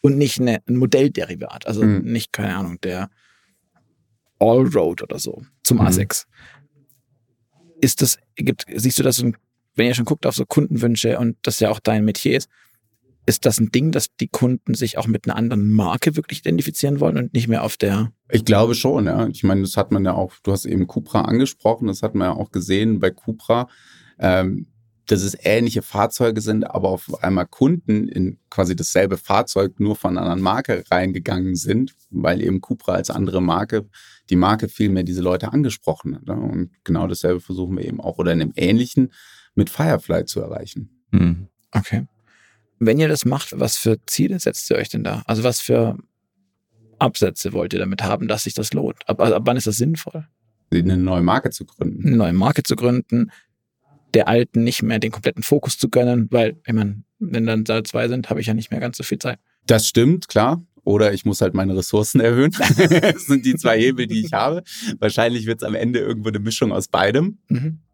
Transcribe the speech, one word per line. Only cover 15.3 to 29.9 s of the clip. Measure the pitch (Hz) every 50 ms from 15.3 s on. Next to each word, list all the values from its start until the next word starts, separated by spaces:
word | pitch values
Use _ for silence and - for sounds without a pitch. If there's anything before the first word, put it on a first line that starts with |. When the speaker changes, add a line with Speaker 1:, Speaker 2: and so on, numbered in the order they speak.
| -
Speaker 1:
anderen | 104 117 117 127 104 101 107
Marke | 107 107 98 85 87 131 - 165 151
wirklich | 156 - - - -
identifizieren | - - 165 - - 156 151 - - 143 143 139
wollen | 147 - -
und | 147 127 - -
nicht | 117 120
mehr | 113 113 - -
auf | 110 -
der | _ - 101 98 104 110 113 _ _ _ _
Speaker 2:
Ich | - 110 -
glaube | - 104 101 113 113 120
schon, | 120 - 127 - - 104
ja. | 87 - 107 110
Ich | 107 - - -
meine, | 95 95 98
das | 95 92 -
hat | 107 98 -
man | 107 98 95
ja | 92 90
auch, | - 95 92 - _
du | _ 101
hast | 98 95 -
eben | - - 95 90
Cupra | 90 - 117 110 - - 107
angesprochen, | 78 - - 117 139 131 - _ _ 107 113 - 127
das | 104 95 -
hat | - 110 -
man | 104 90 90
ja | 80
auch | - 101 -
gesehen | - 95 87 90 95 98 110 113 110 95
bei | 98 92
Cupra, | 92 - _ - 110 110 - - 117 120 127 - _ _ _ _ - - - - _
ähm, | - - 95 92 95 92 95 98 - - _ _ _ _ _ _ _ _
dass | - 107 92
es | 95 101 98 - -
ähnliche | 95 107 120 117 113 104 110
Fahrzeuge | - - - 104 101 - - - 123 117 107 110
sind, | 107 107 107 107 107
aber | - - 95 95 95
auf | 92 90 - - 78 - -
einmal | 92 95 92 87
Kunden | - - - 131 143 180 170 _ - 107 107 -
in | - - 92 92 92 - _ _ _
quasi | - - 95 87 92
dasselbe | 85 82 - - 90 101 95 95
Fahrzeug | 87 - - 98 104 - - - 98 101 92 - -
nur | 104 104